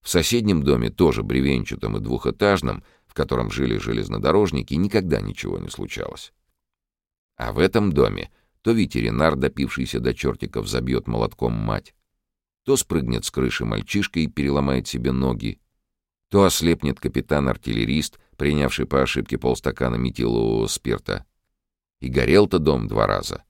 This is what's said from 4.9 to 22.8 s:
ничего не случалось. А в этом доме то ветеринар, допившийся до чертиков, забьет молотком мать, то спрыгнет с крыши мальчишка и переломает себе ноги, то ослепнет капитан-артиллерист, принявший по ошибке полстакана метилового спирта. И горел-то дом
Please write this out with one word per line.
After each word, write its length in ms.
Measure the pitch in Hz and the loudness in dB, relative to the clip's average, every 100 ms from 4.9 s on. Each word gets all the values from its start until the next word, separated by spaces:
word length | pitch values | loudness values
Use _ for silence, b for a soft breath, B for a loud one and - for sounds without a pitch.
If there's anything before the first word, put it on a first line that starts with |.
| 107 92 62 | 0 0 -2
ничего 360 | 50 50 - 50 | -2 -8 -8 -6
не 120 | 50 | -8
случалось. 640 | - 50 - 50 - - _ _ _ _ _ _ _ _ _ _ - | -10 -10 -8 -8 -10 -18 _ _ _ _ _ _ _ _ _ _ -10
А 160 | 58 | -6
в 60 | 52 | 2
этом 320 | 92 - 101 | 2 4 2
доме 380 | 69 57 50 50 _ _ _ | 4 2 0 -10 _ _ _
то 100 | - | 0
ветеринар, 640 | 117 90 58 57 57 80 69 | 2 2 0 0 2 2 2
допившийся 640 | 67 - 65 - 62 60 | -2 -2 -4 -4 -4 -2
до 140 | 58 | -2
чертиков, 540 | 60 67 52 52 57 50 | -2 -4 -4 -8 -6 -4
забьет 400 | 60 62 62 - | -4 0 -2 -2
молотком 460 | 57 57 - 60 | -2 -2 -2 -2
мать, 420 | 55 53 52 - _ _ _ _ _ _ _ | -2 -2 -4 -6 _ _ _ _ _ _ _
то 120 | - 135 | 0 0
спрыгнет 480 | - 85 62 58 | 2 -2 0 -4
с 80 | - | -4
крыши 320 | 67 64 - | -2 -2 -2
мальчишка 560 | 57 53 50 101 98 82 | -4 -4 -2 -2 -2 -2
и 80 | 80 | -2
переломает 600 | - 69 71 69 64 - | -2 0 0 0 -2 -2
себе 240 | 60 62 | -4 -2
ноги, 480 | 65 65 58 55 - _ _ _ _ _ _ _ | 0 0 -2 -6 -8 _ _ _ _ _ _ _
то 140 | 101 | 4
ослепнет 560 | 95 - 82 82 73 65 | 6 4 2 2 0 -2
капитан-артиллерист, 1200 | - 64 - 73 67 - - 57 57 73 - - _ - | -4 -4 -2 0 0 -2 -4 -2 0 -2 -2 -10 _ -4
принявший 500 | 73 73 69 - - | 0 2 0 -2 0
по 140 | 67 | 0
ошибке 360 | 64 67 - 64 | 0 -2 -4 -2
полстакана 580 | 64 64 67 64 62 58 | -2 0 -4 -2 -2 0
метилового 720 | 62 - 58 58 57 55 55 | -2 -2 0 0 0 0 -2
спирта. 580 | - 62 53 - 50 - _ _ _ _ _ _ _ | -4 -4 -4 -4 -8 -10 _ _ _ _ _ _ _
И 80 | 64 | -2
горел-то 500 | 65 60 90 104 92 | 0 6 6 6 4
дом 280 | 76 67 | 2 2